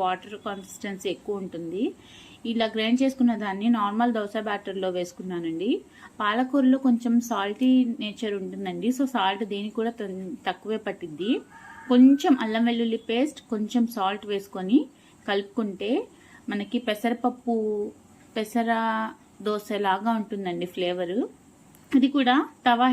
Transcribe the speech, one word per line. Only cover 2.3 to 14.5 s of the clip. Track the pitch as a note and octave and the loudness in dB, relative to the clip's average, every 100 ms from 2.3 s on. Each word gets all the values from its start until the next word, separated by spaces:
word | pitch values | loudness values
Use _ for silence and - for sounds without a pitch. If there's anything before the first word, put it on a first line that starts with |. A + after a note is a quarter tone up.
| - A#3 | -12 -4
ఇలా | A3+ A3 A3 | -2 0 0
గ్రైండ్ | A3 B3 | 2 2
చేసుకున్న | C4+ C4 A#3+ G#3+ | 2 2 2 2
దాన్ని | G#3 G3 A3+ A#3 | -4 -2 2 2
నార్మల్ | G3+ G#3+ A#3+ A3 | 2 2 0 0
దోస | G#3 A3 G#3+ | -4 -4 -4
బ్యాటర్‌లో | G3+ G3+ F#3+ F#3 F3+ | -4 -6 -4 -2 -2
వేసుకున్నానండి. | F3 - F#3 F3 E3 E3 G3+ F4+ - - - - | -4 -8 -8 -6 -4 -2 -2 -2 -4 -20 -16 -4
పాలకూరలో | G#3 A3+ B3+ C#4+ B3+ C4 C4+ | -2 0 0 4 4 4 4
కొంచెం | A#3 A#3+ A#3 A3+ | 2 4 2 2
సాల్టీ | G#3 G3+ G#3 B3+ B3+ A#3 A3+ G#3 | -2 -2 2 4 6 4 -2 -6
నేచర్ | G3+ A3 G3+ | -6 -4 -4
ఉంటుందండి, | F#3 F#3+ F#3+ F3 G#3 B3+ | -6 -6 -6 -2 0 0
so | C4 A3+ | 0 2
సాల్ట్ | F#3+ G3+ G#3 | 0 0 -4
దీనికి | G3+ G#3+ A3+ | -6 -6 -4
కూడా | A3+ A3+ | -4 -4
తన్-, | G3 F#3+ F#3 - F#3+ | -8 -8 -10 -8 -6
తక్కువే | F3+ G#3 A3 G#3+ | -6 -4 -6 -6
పట్టిద్ది. | F#3+ E3+ D3+ G3+ F4 - - - - - | -8 -10 -6 -2 -2 -4 -20 -20 -8 4
కొంచెం | B3 C4 C#4+ F#4 B3+ | 8 10 8 4 4
అల్లం | A3 A3 A#3 | 2 2 2
వెల్లుల్లి | A#3 A#3 A3 - | 2 0 -2 -2
పేస్ట్, | A#3 D4+ - - | 0 0 -4 -6
కొంచెం | G#3+ G#3+ B3 A#3 A3 | -4 0 0 0 0
సాల్ట్ | F#3+ G#3 G#3 | -2 -2 -4
వేసుకొని | G3+ G3 | -6 -6